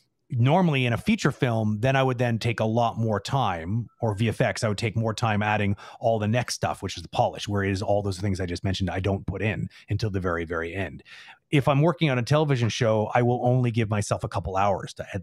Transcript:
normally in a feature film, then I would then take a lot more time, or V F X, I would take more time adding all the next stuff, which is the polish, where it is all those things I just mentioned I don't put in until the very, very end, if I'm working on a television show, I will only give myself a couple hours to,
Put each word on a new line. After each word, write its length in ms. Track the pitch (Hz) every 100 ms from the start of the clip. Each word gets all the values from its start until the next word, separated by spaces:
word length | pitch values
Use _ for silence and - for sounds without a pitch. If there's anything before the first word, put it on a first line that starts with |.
| _ _ -
normally 560 | 120 127 170 175 135 123
in 80 |
a 40 | 113
feature 340 | - 220 156
film, 480 | - 127 113 107 107
then 160 | 131 135
I 80 |
would 160 | 131 120
then 180 | 120 113
take 200 | 120 110
a 60 | 110
lot 320 | 113 117 -
more 220 | 113 101
time, 680 | - 135 110 87 85 113 110 -
or 140 | 113
V 160 | 101 113
F 100 | -
X, 240 | 117 92
I 60 | 113
would 80 | 101
take 180 | 113 117
more 180 | 113
time 280 | 107 113 104
adding 340 | 104 107 101 101 - -
all 200 | 120 110
the 80 | 104
next 260 | 120 -
stuff, 280 | - 90 73
which 160 | 98 -
is 60 |
the 60 | 82
polish, 380 | - 110 - -
where 160 | 101
it 80 | 98
is 100 | 95
all 220 | 101 104
those 160 | 101 90
things 200 | 101 92
I 60 | 90
just 180 | 87
mentioned 260 | 98 92 92
I 100 | 92
don't 260 | 95 98 -
put 160 | -
in 280 | 110 92 - - -
until 220 | 104 110
the 80 | 95
very, 260 | 90 85 82
very 280 | 85 82
end, 300 | 92 90 - - - - - -
if 160 | 147 151
I'm 140 | 139
working 280 | 165 - 156
on 80 | 127
a 60 |
television 460 | 117 151 156 131 117
show, 420 | - 113 110 107
I 80 | 123
will 180 | 120 123
only 280 | 123 127 123
give 180 | 117 107
myself 340 | 107 - 104
a 40 | -
couple 260 | 101 92 95
hours 380 | 101 90 -
to, 120 | - 80 98